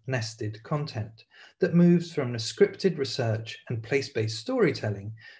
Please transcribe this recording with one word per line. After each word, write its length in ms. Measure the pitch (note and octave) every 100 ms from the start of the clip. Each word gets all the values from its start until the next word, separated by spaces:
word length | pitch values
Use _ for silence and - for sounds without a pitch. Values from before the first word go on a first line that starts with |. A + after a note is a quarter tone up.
| -
nested 560 | B2+ A2 - G#2+ -
content 600 | - D3+ D3+ G#2+ G2+ - _ - - -
that 140 | F3
moves 380 | E3+ F3 F3 E3+
from 200 | - B2
the 60 | A#2+
scripted 600 | A2+ - G3 - F#3+ D#3
research 580 | C3 - A2+ A2 A2 - -
and 140 | A#2
place-based 560 | A2 C#3 - A#2 A2 -
storytelling 760 | - C4 E3+ - A2 G2 G2+ - -